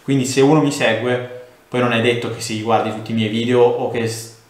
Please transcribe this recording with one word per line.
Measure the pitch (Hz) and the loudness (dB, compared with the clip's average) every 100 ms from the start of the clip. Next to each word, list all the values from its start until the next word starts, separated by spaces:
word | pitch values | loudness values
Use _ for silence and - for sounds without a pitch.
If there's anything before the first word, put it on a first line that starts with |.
Quindi | - 135 123 | -2 0 0
se | 135 | 4
uno | 139 156 | 4 4
mi | 139 | 2
segue, | - 120 110 123 123 - - - - _ | 0 0 0 -2 -2 -6 -14 -18 -20 _
poi | 123 | -2
non | 123 | 0
è | 113 | 2
detto | 120 117 113 | 0 0 -4
che | 113 | -8
si | - 110 | -6 -6
guardi | 110 110 113 | 0 0 0
tutti | 110 - | -6 -4
i | |
miei | 113 104 | -2 -2
video | 113 120 123 | -2 2 4
o | 120 123 120 | 4 2 -4
che | 120 113 | -4 -4
s-, | - - - | -6 -12 -20